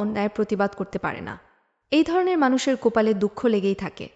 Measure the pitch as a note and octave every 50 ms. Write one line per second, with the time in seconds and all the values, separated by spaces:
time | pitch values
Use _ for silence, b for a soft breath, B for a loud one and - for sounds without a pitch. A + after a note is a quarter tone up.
0 | G#3 G#3+ G#3+ G#3 G3+ G#3+ - - G#3+ - G#3+ F#3+ G3+ G3 - - F#3+ - - F#3+
1 | - D3+ - - - - - F3+ - _ _ _ _ _ _ _ _ _ C4+ D4+
2 | D#4+ E4 E4 F#4 F4+ F#4 F#4 D#4+ C#4+ B3+ C4 B3+ - C#4 C4 B3 - A3+ A3 A3+
3 | G#3+ A3 G#3+ G3 G#3 G#3 - - - B3 G#3+ G3+ F#3 G3 G3 - G3 D#3 - -
4 | - - _